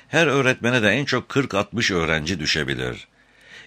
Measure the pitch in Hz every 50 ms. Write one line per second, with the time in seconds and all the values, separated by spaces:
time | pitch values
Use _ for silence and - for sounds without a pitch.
0 | - - - 156 170 147 123 139 131 127 127 - - 117 127 127 104 104 98 135
1 | 143 - 127 123 - - - 135 139 - - 98 101 - - 110 117 - 101 87
2 | 80 80 82 78 76 78 98 80 78 76 - 80 73 65 69 62 64 62 60 -
3 | - - _ _ _ _ _ _ - - - - -